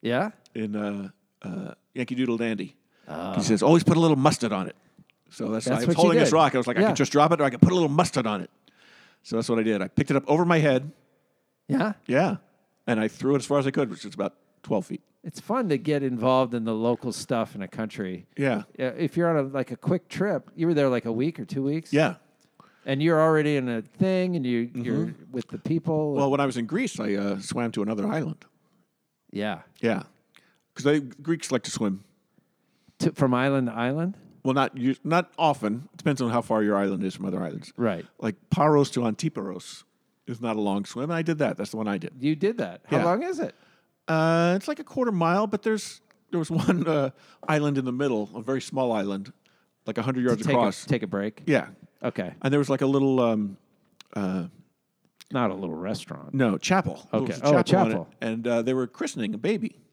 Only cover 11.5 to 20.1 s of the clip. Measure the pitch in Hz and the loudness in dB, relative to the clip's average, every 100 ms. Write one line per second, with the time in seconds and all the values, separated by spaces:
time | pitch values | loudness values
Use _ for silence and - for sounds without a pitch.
11.5 | _ _ 135 214 202 - 127 190 - _ | _ _ -2 0 -4 0 2 2 -2 _
12.5 | _ _ _ - 113 110 - 131 139 117 | _ _ _ -2 0 0 -2 0 0 2
13.5 | 143 135 131 131 95 104 - 98 _ _ | 0 0 -2 -4 -6 -14 -6 -6 _ _
14.5 | _ - 113 185 - _ _ 175 - - | _ -4 -4 -4 -12 _ _ -16 -16 -4
15.5 | 240 220 139 131 147 135 123 120 131 127 | -2 0 -2 0 0 0 0 2 4 2
16.5 | 120 113 110 117 120 127 104 - 120 110 | -2 -2 0 0 0 -4 -8 -4 -2 -2
17.5 | 101 95 - 110 - 95 90 87 - 139 | -6 -10 -8 -8 -6 -8 -8 -12 -4 -2
18.5 | 110 104 - 131 123 160 - 170 160 135 | -2 -4 -6 -6 -4 -4 0 0 0 -2
19.5 | 135 127 135 - 180 _ | -4 -6 -6 -2 -2 _